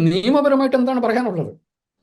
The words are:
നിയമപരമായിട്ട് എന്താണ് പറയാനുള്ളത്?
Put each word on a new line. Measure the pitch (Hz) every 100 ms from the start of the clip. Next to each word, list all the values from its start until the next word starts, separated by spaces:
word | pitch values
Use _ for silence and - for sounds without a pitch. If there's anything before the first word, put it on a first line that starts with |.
നിയമപരമായിട്ട് | 165 185 220 285 277 269 269 262
എന്താണ് | 247 254
പറയാനുള്ളത്? | 240 233 240 175 - - _ _ _ _